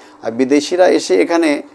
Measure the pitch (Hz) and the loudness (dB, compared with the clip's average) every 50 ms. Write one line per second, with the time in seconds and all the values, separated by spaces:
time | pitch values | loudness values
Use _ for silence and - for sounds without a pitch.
0 | - - - - - 117 113 117 131 127 143 147 147 - 185 175 185 180 170 160 | -14 -20 -18 -12 -10 -6 -2 -2 0 2 2 0 0 0 0 2 2 2 2 0
1 | - - 185 185 170 170 170 170 165 156 143 151 - - - | 0 0 0 0 0 0 0 0 0 0 -2 -4 -6 -14 -20